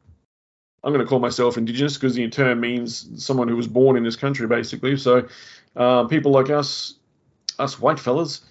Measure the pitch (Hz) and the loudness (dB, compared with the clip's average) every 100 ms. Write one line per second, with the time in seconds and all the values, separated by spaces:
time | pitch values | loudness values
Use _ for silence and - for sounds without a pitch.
0 | _ _ _ _ _ _ _ _ 143 143 | _ _ _ _ _ _ _ _ -2 -2
1 | 117 131 120 117 120 120 113 123 143 143 | 0 0 0 0 0 0 -4 -2 -2 -2
2 | 131 120 113 143 131 120 120 120 117 113 | -2 -2 -4 0 0 0 -2 -4 -6 -10
3 | - - - 127 120 117 113 117 135 123 | -14 -12 -4 -2 0 -2 0 4 4 4
4 | 117 117 139 139 113 117 113 - 131 139 | 0 -2 -4 -4 -2 -2 -2 -6 -4 0
5 | 127 123 123 - - - _ - 123 123 | 4 4 2 -12 -20 -20 _ 0 4 4
6 | 120 151 143 135 135 147 139 - - - | 2 0 4 4 4 0 -2 -8 -12 -16
7 | _ _ _ _ - - 135 - 127 156 | _ _ _ _ -12 -6 -8 0 0 0
8 | 123 143 165 - _ | -2 -2 -2 -8 _